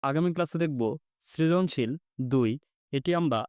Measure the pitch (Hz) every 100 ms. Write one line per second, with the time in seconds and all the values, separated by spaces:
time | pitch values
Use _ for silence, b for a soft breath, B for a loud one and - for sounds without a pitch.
0 | 139 143 175 170 170 165 165 135 113 147
1 | _ _ - - 160 175 185 - 117 156
2 | _ - 127 131 117 127 _ _ _ 143
3 | 135 175 165 117